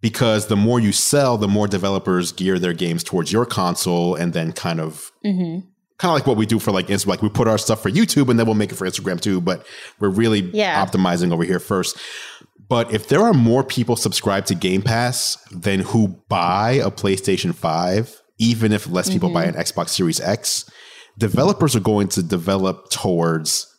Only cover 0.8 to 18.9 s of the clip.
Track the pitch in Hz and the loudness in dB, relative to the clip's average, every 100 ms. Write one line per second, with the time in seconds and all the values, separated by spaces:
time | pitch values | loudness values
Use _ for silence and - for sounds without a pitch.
0.8 | 107 98 - 143 135 117 104 101 104 98 | 2 2 2 2 2 2 2 2 0 0
1.8 | 98 98 95 90 87 - 92 92 87 85 | -2 -2 0 0 -2 -2 0 0 0 -2
2.8 | 90 85 - 92 82 104 120 - 90 87 | -2 -4 -4 -4 0 0 0 0 -2 0
3.8 | - 87 87 82 87 85 80 80 87 82 | -2 0 0 0 -2 -2 -4 -6 -6 -4
4.8 | 80 - - _ 208 185 170 165 185 _ | -6 -10 -18 _ -4 -2 -2 -6 -10 _
5.8 | _ _ 185 156 135 110 107 113 - 98 | _ _ 0 0 2 0 2 0 0 -2
6.8 | 90 98 98 90 104 - 113 107 - - | 0 -2 -2 0 -2 0 2 2 0 -2
7.8 | 104 127 226 - 131 117 113 107 104 - | 0 2 2 4 4 4 4 2 0 -2
8.8 | 92 - 95 87 104 92 87 87 - - | -6 -4 -4 -4 0 0 0 -4 -6 -20
9.8 | - _ 104 95 113 107 92 107 214 98 | -20 _ 0 2 4 2 0 0 0 0
10.8 | 92 95 92 87 90 85 85 90 - 98 | 0 2 2 2 0 0 0 -2 0 -2
11.8 | 87 - - - - - - _ - 123 | -2 -6 -14 -14 -16 -20 -20 _ -2 -2
12.8 | 117 110 - 147 226 180 117 123 131 - | 0 -4 0 2 4 6 6 4 2 -2
13.8 | 120 117 - - - 98 95 90 90 95 | 0 0 0 -2 0 0 0 -2 0 0
14.8 | 104 113 123 123 - - - 92 101 98 | 0 0 0 -2 -4 -6 -12 -6 -2 0
15.8 | 95 113 107 92 _ 98 87 95 110 135 | 0 2 0 -2 _ 0 2 2 2 2
16.8 | 101 - 101 95 - 92 92 85 85 80 | 0 -2 -2 -2 0 -2 -2 -4 -2 0
17.8 | 90 98 117 - _ _ 113 113 110 104 | 0 0 -4 -10 _ _ 0 2 2 0
18.8 | 143 | 0